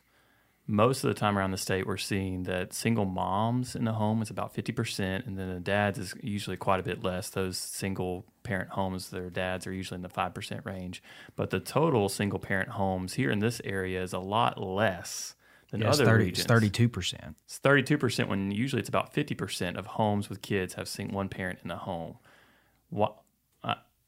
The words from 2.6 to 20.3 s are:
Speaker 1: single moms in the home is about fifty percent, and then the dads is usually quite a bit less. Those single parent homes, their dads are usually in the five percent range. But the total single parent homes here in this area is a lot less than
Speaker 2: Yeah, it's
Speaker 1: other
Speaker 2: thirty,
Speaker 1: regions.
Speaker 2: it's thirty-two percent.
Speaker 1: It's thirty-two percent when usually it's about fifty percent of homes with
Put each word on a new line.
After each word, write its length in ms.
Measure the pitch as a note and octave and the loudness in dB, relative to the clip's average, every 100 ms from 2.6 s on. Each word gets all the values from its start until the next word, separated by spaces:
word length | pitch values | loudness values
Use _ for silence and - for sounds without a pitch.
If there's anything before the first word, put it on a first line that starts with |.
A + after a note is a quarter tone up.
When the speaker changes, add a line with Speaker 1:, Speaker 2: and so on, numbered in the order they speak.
| F#2 | -2
Speaker 1:
single 320 | - A#2 A2+ G2 | -2 2 2 2
moms 720 | F#2 F2+ F#2+ A2+ B2 B2 - | 0 0 2 2 0 -2 -2
in 100 | A2+ | 0
the 80 | |
home 280 | A2 G#2+ A2 | 2 2 2
is 80 | G#2+ | 0
about 240 | F#2+ G#2 | -4 -4
fifty 180 | - G#2 | -4 -4
percent, 520 | A#2 A#2 - F#2+ F#2+ - | -2 -2 0 0 0 -4
and 120 | F#2+ | -6
then 160 | F#2 | -4
the 60 | F2+ | -4
dads 360 | F2 G2+ G#2 F#2+ | 2 4 4 2
is 140 | F2 - | -6 -8
usually 360 | G#2+ G2+ - F#2 | -4 -4 -4 -2
quite 220 | - F#2+ | 2 2
a 40 | |
bit 200 | F#2 E2+ | 0 -2
less. 260 | F#2 F2+ - | -2 -2 -4
Those 280 | G2 F#2 F2+ | -2 -2 -4
single 680 | - - G2 F#2+ F2+ F2+ - _ | -6 -4 -2 -2 -2 -4 -8 _
parent 280 | - F#2+ F#2 | -4 -4 -2
homes, 380 | - F#2+ F#2 - | -2 0 -2 -6
their 180 | F#2+ F2+ | -8 -6
dads 360 | F2+ F#2 F#2 F#2+ | -2 -2 -2 -4
are 40 | |
usually 220 | F#2+ F#2 F#2 | -6 -6 -8
in 40 | |
the 80 | F2+ | -6
five 240 | - F2+ | -2 -2
percent 320 | F#2+ - - G2+ | -4 -8 -8 -8
range. 360 | F#2+ F#2 F#2 - - - - | -8 -8 -10 -14 -20 -12 -4
But 140 | G2+ | -2
the 80 | F#2 | -2
total 480 | - C#3 E3 B2 G2+ | -2 0 2 4 2
single 300 | - G2+ G2 | 2 0 -2
parent 300 | - G2 - | -2 -2 -2
homes 440 | - G2 F#2 F#2 | -2 -2 -2 -2
here 160 | - C3+ | -2 0
in 80 | G#2 | 2
this 220 | A2 A#2+ | 0 0
area 380 | - F#2+ F#2 F#2 | -4 -4 -2 -2
is 80 | F#2 | -4
a 80 | F#2+ | -4
lot 400 | F#2+ G#2+ B2 - | 0 2 2 0
less 760 | G2 F#2+ A2 F2 - - - - _ - _ | -2 2 2 2 -6 -10 -10 -14 _ -20 _
than 80 | G2+ | -2
Speaker 2:
Yeah, 60 | G#2+ | 2
it's 80 | D3 | 6
Speaker 1:
other 40 | A#2 | 6
Speaker 2:
thirty, 120 | A2+ G2 | 6 6
Speaker 1:
regions. 140 | F2+ | 2
Speaker 2:
it's 80 | F2 | 4
thirty-two 420 | A#2 G#2+ F#2+ A#2+ | 6 6 4 2
percent. 480 | F#2 F2+ - - - - | 2 -4 -6 -10 -16 -18
Speaker 1:
It's 140 | - | 0
thirty-two 380 | C3+ C#3 C3+ D3 | 6 6 6 2
percent 280 | B2 - A#2 | 2 0 0
when 240 | G2 G2 | 0 0
usually 280 | G#2 C3+ A#2 | 0 0 -2
it's 80 | G2+ | 0
about 240 | G2+ - | 0 0
fifty 220 | - D3+ - | -2 -2 -4
percent 420 | F#2 - F2+ F#2 | -4 -2 -4 -4
of 80 | G2 | -4
homes 420 | - G#2+ G#2 | 0 2 2
with 120 | G2+ | -2